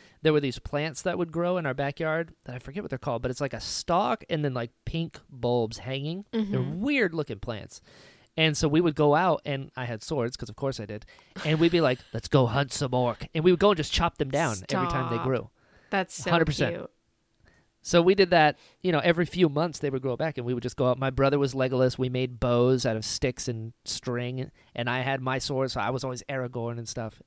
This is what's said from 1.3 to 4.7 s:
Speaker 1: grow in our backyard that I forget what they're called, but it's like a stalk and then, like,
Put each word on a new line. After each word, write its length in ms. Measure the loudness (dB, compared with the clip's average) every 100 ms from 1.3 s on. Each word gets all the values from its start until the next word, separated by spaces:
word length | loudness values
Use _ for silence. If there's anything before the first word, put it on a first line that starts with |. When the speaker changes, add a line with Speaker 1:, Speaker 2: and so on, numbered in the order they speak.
Speaker 1:
grow 240 | -2 -2 0
in 80 |
our 80 | -2
backyard 640 | -2 -4 -4 -4 -2 -4 -10
that 100 | -14
I 40 | -14
forget 240 | -12 -10
what 80 | -8
they're 80 | -6
called, 240 | -4 -4
but 80 | -4
it's 100 | -4
like 140 | -6
a 60 | -6
stalk 600 | -8 -6 -2 0 0 -2 -4
and 160 | -2
then, 80 | -2
like, 200 | -2 -6